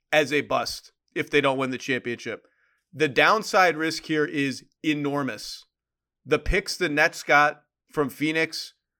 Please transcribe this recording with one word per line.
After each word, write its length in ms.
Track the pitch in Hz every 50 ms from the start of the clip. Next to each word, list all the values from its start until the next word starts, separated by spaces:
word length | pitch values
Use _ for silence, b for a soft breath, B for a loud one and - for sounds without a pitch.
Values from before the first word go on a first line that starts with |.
| _ - -
as 180 | 156 151 123
a 120 | 147 143 120
bust 500 | 101 135 123 117 - - - - - _ _ _ _ -
if 160 | 170 147 -
they 100 | - 147
don't 180 | 135 139 135 135
win 120 | 135 127
the 80 | 131 117
championship. 680 | - - 131 120 - 123 117 113 - 117 104 - _ _ _ _ _ _ _ _ _ _ -
The 160 | 135 156 147
downside 680 | 123 147 151 165 202 220 202 - - 196 185 175 156
risk 280 | 151 160 160 160 - -
here 220 | - 160 151 147
is 380 | - - 147 139 139 123 - - _ _ _ -
enormous. 800 | 156 151 147 143 143 139 143 139 127 107 - - - - - - _ _ _ _ _ _ _ _ _ _ _ _
The 140 | 131 147 151
picks 380 | 151 - 180 185 190 - -
the 120 | - 180 165
Nets 340 | 143 147 156 170 - - -
got 400 | - 151 147 147 151 - - _ _ _ _ _ _
from 200 | - 160 143 127
Phoenix 640 | - - 147 156 156 160 160 156 - - - - - _ _ _ _ _